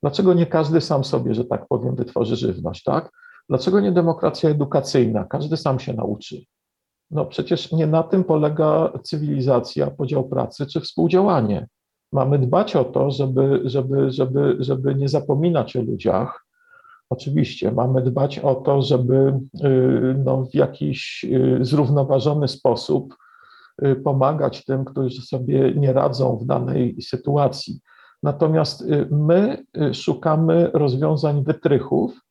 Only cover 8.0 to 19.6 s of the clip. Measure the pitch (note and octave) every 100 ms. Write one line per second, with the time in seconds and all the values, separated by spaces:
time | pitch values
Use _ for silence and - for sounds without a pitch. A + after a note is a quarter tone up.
8 | E3 G3 F#3 D#3 D3+ D3+ D#3 D#3 E3 -
9 | - D#3 D3 C#3+ B2+ D#3+ D3 - D3 -
10 | C3+ D3 B2+ C3 A#2+ - C#3+ E3 D#3 -
11 | E3 F3+ G3 E3+ A2 G2+ - _ _ _
12 | _ C#3 C3 C#3+ B2 D#3+ G#3+ E3+ B2+ -
13 | C3+ C3+ C3+ C3 C3+ C#3 C3 C3+ C3 C#3
14 | C3+ C3 C3 C3+ C#3+ B2 C3 C3 C3+ C3+
15 | C#3 D3 C3+ C#3 E3+ D#3+ A2 B2+ A2+ F#2+
16 | G#2+ F#2+ A2 - _ _ _ _ _ _
17 | _ B2+ - D3 C#3+ - - A2+ B2 C3
18 | B2+ B2 C#3 C#3+ C#3+ C3 - C#3 C3+ C3
19 | B2 C3+ C3+ C3+ C3+ -